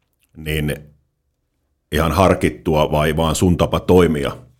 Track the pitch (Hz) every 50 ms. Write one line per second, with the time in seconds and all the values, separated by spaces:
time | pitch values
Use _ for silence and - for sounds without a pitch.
0 | _ _ _ _ _ _ _ 82 78 78 78 76 76 73 69 - 76 - _ _
1 | _ _ _ _ _ _ _ _ _ _ _ _ _ _ _ _ _ - - 76
2 | 80 82 76 98 95 87 - - - 76 - - - 82 80 76 76 71 73 76
3 | 76 78 78 78 82 80 76 - 98 90 85 73 85 - - - - - 90 92
4 | 87 82 78 73 69 62 - - - - _